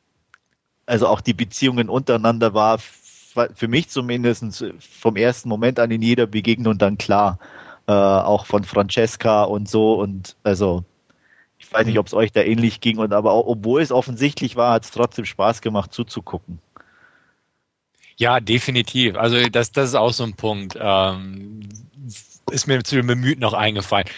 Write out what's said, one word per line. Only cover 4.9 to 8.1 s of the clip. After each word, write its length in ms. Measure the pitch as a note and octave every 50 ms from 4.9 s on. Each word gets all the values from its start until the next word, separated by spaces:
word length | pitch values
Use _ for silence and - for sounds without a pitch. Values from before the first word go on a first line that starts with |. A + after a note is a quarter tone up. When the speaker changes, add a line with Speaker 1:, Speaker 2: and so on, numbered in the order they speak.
| - - - A#2 G#2+
Speaker 1:
ersten 320 | G2 A2+ B2 A#2+ - - B2
Moment 300 | A2 G#2+ A#2 B2 B2+ -
an 100 | A#2 A#2
in 120 | A2+ A2+ A2
jeder 240 | A#2 A#2+ A#2+ A#2
Begegnung 520 | G2+ G#2+ G#2+ G2 A#2 A2+ A2 A#2 A2 G#2+ F#2
dann 200 | G#2 G2 G#2 G2+
klar. 400 | - - G2+ G2+ G#2 G2 F2+ - - - - - - - - - _ -
Äh, 40 | G#2
auch 540 | G2+ G2 G2